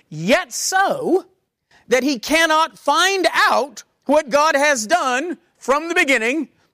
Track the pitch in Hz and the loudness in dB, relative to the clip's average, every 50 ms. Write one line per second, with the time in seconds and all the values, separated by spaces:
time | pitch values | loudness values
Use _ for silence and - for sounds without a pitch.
0 | _ - 160 151 165 202 285 359 349 240 - - - - 370 381 392 311 165 139 | _ -16 -12 -6 -2 0 0 0 0 -4 -8 -8 -6 -2 0 0 0 0 -2 -2
1 | 151 214 339 381 - _ _ _ _ _ _ _ _ _ _ _ _ - 233 262 | -2 0 0 -2 -2 _ _ _ _ _ _ _ _ _ _ _ _ -2 -2 0
2 | 254 302 277 208 - - 302 330 330 311 311 311 320 285 196 - - 285 294 320 | 0 0 -4 -4 -4 -2 0 2 2 2 2 2 0 -2 -6 -6 -4 -2 0 2
3 | 359 381 392 381 330 320 - 330 415 370 220 214 262 285 208 - - _ _ _ | 2 0 0 0 0 0 2 2 2 2 2 0 -2 -4 -8 -18 -20 _ _ _
4 | _ - 285 311 311 240 233 294 302 320 294 269 294 302 277 220 214 208 330 359 | _ 0 2 2 2 2 0 2 2 2 2 2 2 2 0 0 -2 0 0 0
5 | 294 262 247 262 330 359 285 - _ _ _ _ - 233 277 302 330 339 349 370 | 0 0 -2 -2 -4 -6 -8 -12 _ _ _ _ -2 -2 -2 0 -2 -2 0 0
6 | 339 277 262 226 220 240 277 330 262 - _ _ _ _ | 2 2 2 0 0 -2 -2 -4 -6 -8 _ _ _ _